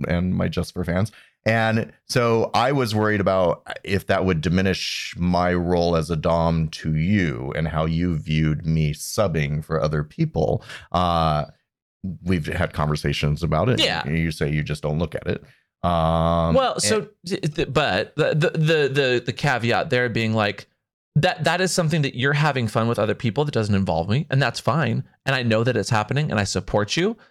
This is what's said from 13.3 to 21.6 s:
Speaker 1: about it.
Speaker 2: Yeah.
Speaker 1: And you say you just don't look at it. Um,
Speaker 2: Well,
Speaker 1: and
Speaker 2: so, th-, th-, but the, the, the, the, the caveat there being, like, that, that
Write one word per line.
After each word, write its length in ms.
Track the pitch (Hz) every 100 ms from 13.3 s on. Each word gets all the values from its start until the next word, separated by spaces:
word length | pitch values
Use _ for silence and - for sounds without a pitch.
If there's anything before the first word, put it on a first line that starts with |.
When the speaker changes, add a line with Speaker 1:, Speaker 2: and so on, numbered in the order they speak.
| 73
Speaker 1:
about 240 | 82 78 101
it. 120 | 120
Speaker 2:
Yeah. 220 | - 87
Speaker 1:
And 120 | 67 82
you 120 | 82
say 180 | 78 73
you 120 | 76
just 180 | 71 73
don't 160 | 76 76
look 160 | 80 -
at 100 | -
it. 160 | - - _ _ _
Um, 720 | 87 85 80 82 82 85 82
Speaker 2:
Well, 200 | 82 254
Speaker 1:
and 80 | -
Speaker 2:
so, 260 | - 214 208 _ 170
th-, 280 | 190 156
th-, 180 | 151 147
but 420 | 139 135 95 - -
the, 140 | 147
the, 160 | 156 165
the, 380 | - 156 160 143
the, 340 | 135 131 123 123
the 60 |
caveat 580 | 110 147 123 117 104 87
there 180 | 123 123
being, 240 | 113 113
like, 320 | 110 104 - - _ _ _ _ 151
that, 280 | 175 -
that 160 | 160 175